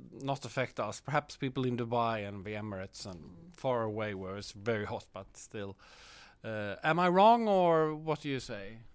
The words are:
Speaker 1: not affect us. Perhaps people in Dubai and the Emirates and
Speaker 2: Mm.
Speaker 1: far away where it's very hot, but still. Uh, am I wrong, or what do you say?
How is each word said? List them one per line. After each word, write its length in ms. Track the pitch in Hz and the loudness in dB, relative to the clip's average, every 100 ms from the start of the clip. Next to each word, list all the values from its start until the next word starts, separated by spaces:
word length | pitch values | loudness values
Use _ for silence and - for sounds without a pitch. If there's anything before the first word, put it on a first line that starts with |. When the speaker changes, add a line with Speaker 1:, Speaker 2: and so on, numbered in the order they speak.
| 123 - | -18 -8
Speaker 1:
not 240 | 139 135 | -4 -4
affect 340 | 117 135 123 - | -4 -2 -2 -2
us. 220 | 107 - | -4 -4
Perhaps 360 | - 147 - - | 0 0 -2 -6
people 280 | 135 131 | -4 0
in 120 | 127 120 | 0 0
Dubai 500 | 117 120 117 110 101 | 0 2 2 0 -4
and 180 | 101 | -8
the 80 | 104 | -8
Emirates 520 | 107 107 95 98 - | -6 -6 -8 -8 -10
and 100 | 104 | -12
Speaker 2:
Mm. 400 | 87 69 - - | -12 -14 -18 -20
Speaker 1:
far 280 | - 131 120 | -4 0 0
away 300 | 110 107 104 | 0 -2 -4
where 240 | 95 92 101 | -4 -6 -8
it's 140 | - | -10
very 340 | 104 107 107 | -4 -2 0
hot, 200 | 104 107 - | -2 -6 -8
but 120 | 98 - - | -12 -12 -16
still. 380 | - 113 196 - - - - - - _ | -12 -8 -8 -10 -20 -20 -20 -20 -20 _
Uh, 320 | 110 107 104 - | -8 -6 -4 -2
am 160 | 151 165 | 0 4
I 100 | 180 | 4
wrong, 380 | 185 214 233 214 | 8 8 8 6
or 480 | 190 175 160 156 | 6 6 6 4
what 260 | 156 160 147 | 0 -2 -2
do 80 | 147 | -2
you 100 | 131 | -4
say? 380 | - 104 98 113 - | -6 -10 -10 -14 -18